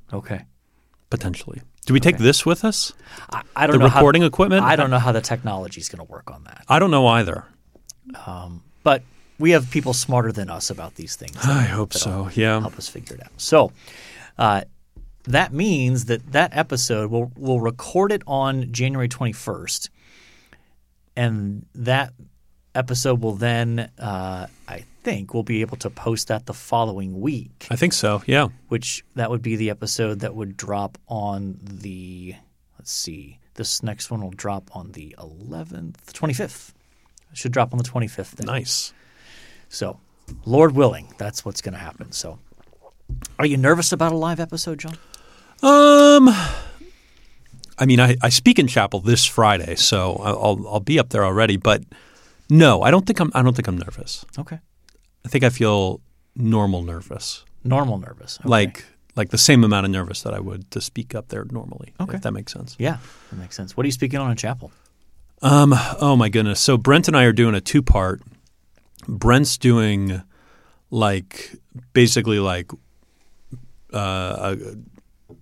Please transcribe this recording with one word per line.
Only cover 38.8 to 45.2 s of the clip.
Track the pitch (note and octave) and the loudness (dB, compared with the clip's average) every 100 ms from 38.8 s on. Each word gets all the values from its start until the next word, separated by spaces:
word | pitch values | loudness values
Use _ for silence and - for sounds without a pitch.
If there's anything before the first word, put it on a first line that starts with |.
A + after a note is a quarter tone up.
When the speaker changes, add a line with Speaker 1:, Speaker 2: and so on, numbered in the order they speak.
| - - _ _ - - - - - | -8 -16 _ _ -20 -20 -20 -20 -20
Speaker 1:
So, | - F#2+ - _ _ - - A#2 | -10 -10 -10 _ _ -20 -14 0
Lord | C3 D#3+ C3+ | 4 6 6
willing, | B2+ D#2+ D2+ - | 2 0 -10 -12
that's | G#2 - - | -12 -10 -12
what's | - | -12
gonna | G2+ F#2 | -12 -14
happen. | E2 - - | -16 -18 -14
So, | - E2+ - - - - _ - _ - A#2+ - - | -14 -14 -16 -20 -20 -20 _ -20 _ -14 -12 -10 -2
are | D3 | 0
you | C3+ | 4
nervous | C3+ E3+ E3 | 4 4 2
about | E3 E3 | 0 0
a | D#3+ | 0
live | D#3+ E3 | -4 -4
episode, | E3 E3 - D#3 | -8 -8 -8 -10
John? | E3 E3 - - | -14 -18 -20 -20